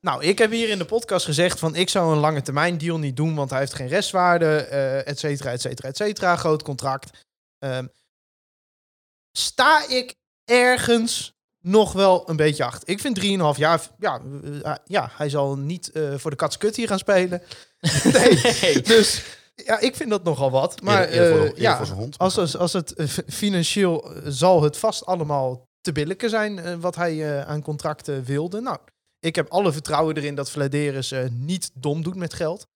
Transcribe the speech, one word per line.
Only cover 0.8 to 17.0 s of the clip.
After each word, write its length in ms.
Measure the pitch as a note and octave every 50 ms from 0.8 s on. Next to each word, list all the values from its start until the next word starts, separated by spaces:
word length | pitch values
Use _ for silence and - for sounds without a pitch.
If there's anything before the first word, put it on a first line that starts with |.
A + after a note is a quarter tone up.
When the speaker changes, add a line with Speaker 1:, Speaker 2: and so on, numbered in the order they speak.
| E3+
Speaker 1:
podcast 400 | - G#3+ A#3 A3+ - G3+ F3+ -
gezegd 340 | - D3+ C#3 F3 F3+ - -
van, 160 | - D#3+ D3+
ik 140 | E3 F#3 -
zou 220 | - G3 F3 E3 D#3
een 60 | D3+
lange 220 | D3 D#3 D#3+ C#3+
termijn 360 | B2+ - C3+ C#3+ D#3 F3 F3 D#3+
deal 200 | D3+ E3+ E3 D#3+
niet 180 | D3+ C#3+ C3
doen, 200 | A#2+ D3+ D#3+ D#3+
want 140 | D3+ C#3 B2+
hij 100 | C#3 C3
heeft 140 | C#3 C3 -
geen 140 | - C3+ B2
restwaarde, 680 | D3 F#3+ G3 - - F#3 F3+ F3+ F3 E3+ E3 D#3 D3+
eh, 520 | D3+ C#3+ - C#3 C#3 C3+ C3+ C3 C#3 C3+ C#3+
et 120 | C#3+ -
cetera, 320 | - D3+ C#3+ C3+ C#3 C3+
et 100 | A#2+ B2
cetera, 260 | - - - A#2+ - C3
et 80 | C3+ -
cetera. 380 | G#3 G#3+ G#3+ - - F3+ F3
Groot 280 | E3 - E3+ D#3 D3+ D#3
contract. 640 | - C#3 B2 C3 C#3 C3 C3 - - _ - _ _ _ _ _ _ _ _
Ehm, 260 | - C#3 B2+ C3 B2+ B2 _ _ _ _ _ _ _ _ _ _ _ _ _ _ _ _ _ _ _ _ _ _ _ _ _ _ _ _ _ -
sta 500 | - - - - B3+ D4 D#4+ D4+ D4+ -
ik 260 | B3+ B3+ B3 B3+ - _ _ _ _ _ _
ergens 880 | - A#3+ B3 B3 B3 B3+ B3 - - A#3 A#3 A3+ A#3 - - - - _ _ _ _ _ _ _
nog 280 | F3 F#3+ A3 G#3+ - -
wel 360 | F#3 G3 F#3+ F#3 F3 - -
een 60 | E3
beetje 280 | D3+ D#3 D#3 D3 D3 C#3
achter. 260 | A#2+ - - - -
Ik 100 | F3+ G3+
vind 160 | - D4 A#3+
drieënhalf 420 | F#3 F#3 G3+ G3 F#3+ E3+ D3+ C#3+ B2+
jaar, 240 | D3 D#3 E3+ D#3 - - _ _
ja, 220 | G3 G3+ C#3 - C#3 C3+ C#3 C#3+ - D3 D3 D3 -
eh, 100 | D3 D3+ - _
ja, 240 | _ F3+ G3+ C3 A2+ -
hij 160 | - D3+ D3
zal 280 | C#3 D3 C#3 C#3 C#3 C#3
niet, 340 | C#3 D3 F3 F3 - -
eh, 220 | - D#3 D#3 C#3+ C#3 C3+
voor 140 | - D#3+
de 60 | C#3 -
Katskut 380 | E3 D3 - - G#3 G#3 G#3+
hier 120 | - A#3 A3
gaan 100 | G#3
spelen. 420 | F#3+